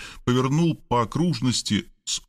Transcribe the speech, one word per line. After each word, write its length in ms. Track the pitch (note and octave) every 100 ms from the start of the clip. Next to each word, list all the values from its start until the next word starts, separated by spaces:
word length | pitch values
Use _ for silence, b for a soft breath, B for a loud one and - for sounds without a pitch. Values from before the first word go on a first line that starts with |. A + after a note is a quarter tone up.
| B B
повернул 520 | - B2+ C3 D3+ E3 -
по 260 | - A#2+
окружности 840 | A2 C#3 F3 A#2+ B2+ - - G#2 - -
с 180 | - -